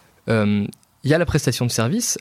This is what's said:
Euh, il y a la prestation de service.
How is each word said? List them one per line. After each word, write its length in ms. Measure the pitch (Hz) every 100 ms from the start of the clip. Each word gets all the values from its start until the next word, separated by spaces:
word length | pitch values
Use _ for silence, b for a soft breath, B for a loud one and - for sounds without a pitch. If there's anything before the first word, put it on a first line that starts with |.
| B _ -
Euh, 380 | 110 104 104 101 - _ _
il 60 | 131
y 40 |
a 40 | 160
la 60 |
prestation 400 | 165 151 - -
de 60 | 120
service. 480 | - 113 214 - -